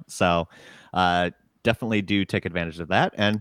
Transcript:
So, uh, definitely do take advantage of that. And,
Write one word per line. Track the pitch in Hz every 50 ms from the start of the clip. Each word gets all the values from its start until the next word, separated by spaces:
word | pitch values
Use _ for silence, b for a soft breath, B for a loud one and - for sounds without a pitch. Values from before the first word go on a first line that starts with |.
| -
So, | - - - 101 90 85 85 82 B B B B B B B B B -
uh, | 90 92 90 87 87 87 87 - _ _ _ _ _ -
definitely | 117 113 - - 110 110 104 98
do | 92 101 101 98
take | - - 98 -
advantage | 92 85 87 85 82 78 85
of | 85 76
that. | 92 110 165 - -
And, | - 104 104 107 107